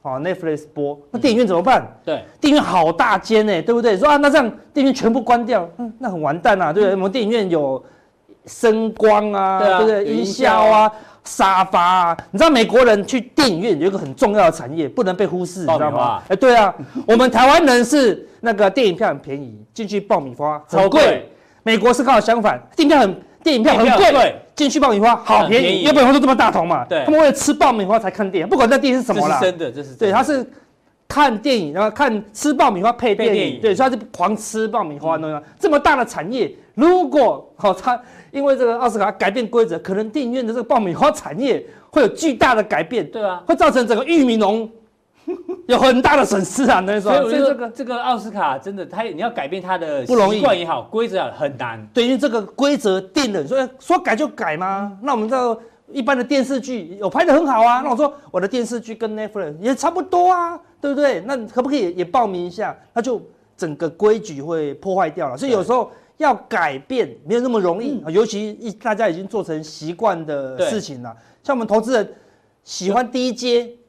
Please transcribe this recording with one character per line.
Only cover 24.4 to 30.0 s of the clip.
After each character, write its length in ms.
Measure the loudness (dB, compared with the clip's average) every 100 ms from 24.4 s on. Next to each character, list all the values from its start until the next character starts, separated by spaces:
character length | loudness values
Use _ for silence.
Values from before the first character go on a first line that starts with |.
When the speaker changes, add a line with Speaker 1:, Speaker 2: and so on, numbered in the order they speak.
| -16
Speaker 1:
进 140 | -2 -2
去 100 | 2
爆 120 | 2
米 80 | 4
花 160 | 2
好 320 | 2 2 2 4
便 160 | 2
宜， 20 |
Speaker 2:
很 80 | 2
便 40 | 2
宜。 40 |
Speaker 1:
因 60 | 2
为 60 |
爆 80 | 4
米 40 |
花 80 | 6
都 60 | 6
这 80 | 4
么 80 |
大 160 | 4 2
桶 160 | 2 0
嘛。 180 | -2
Speaker 2:
对。 180 | 0 -2
Speaker 1:
他 60 | 2
们 80 | 4
为 60 |
了 80 | 4
吃 180 | 4 -2
爆 220 | 2 2
米 100 | 2
花 140 | 0 0
才 140 | 0
看 180 | -4 -2
电 140 | -2
影， 40 | 0
不 80 |
管 140 | 2 4
那 80 | 4
电 160 | 2
影 60 | 0
是 60 | 0
什 80 |
么 120 | 0 0
啦。 120 | 2
Speaker 2:
这 60 | 0
是 40 |
真 80 | -2
的， 120 | -8
这 100 | -8
是 80 | -14
真 40 |
的。 120 | -2